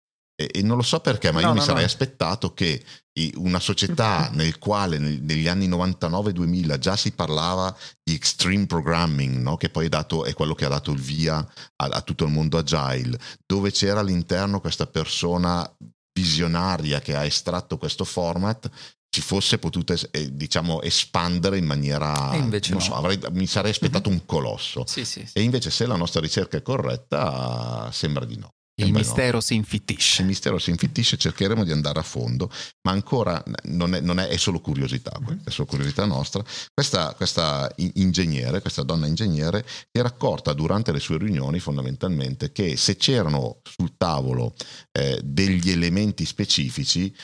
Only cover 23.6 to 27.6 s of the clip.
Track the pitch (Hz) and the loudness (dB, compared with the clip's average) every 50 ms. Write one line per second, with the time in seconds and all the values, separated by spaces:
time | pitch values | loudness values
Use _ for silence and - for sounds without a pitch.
23.6 | 95 107 104 - - 147 123 - - 104 95 85 - - - 78 67 55 52 - | 0 0 0 0 0 2 0 2 2 2 0 0 0 -2 -2 -2 -2 -2 -4 -6
24.6 | - - - - 62 - - - 120 - - - 107 113 - - 110 120 123 127 | -8 -8 -6 -6 -6 -4 -4 -6 -6 -6 -8 -10 -10 -6 -2 0 2 2 2 0
25.6 | 123 - - - 113 123 110 87 87 85 - 85 78 80 - - 92 - - 76 | 0 0 -2 0 0 0 0 0 -2 -2 -2 -2 -2 0 0 -2 -2 -2 -2 -6
26.6 | - - 131 - - 64 60 120 - - - 147 135 - 67 64 64 62 60 58 | -4 -2 -2 -2 -2 -2 -4 -4 -6 -4 -2 -2 0 -2 -2 -2 -4 -4 -4 -4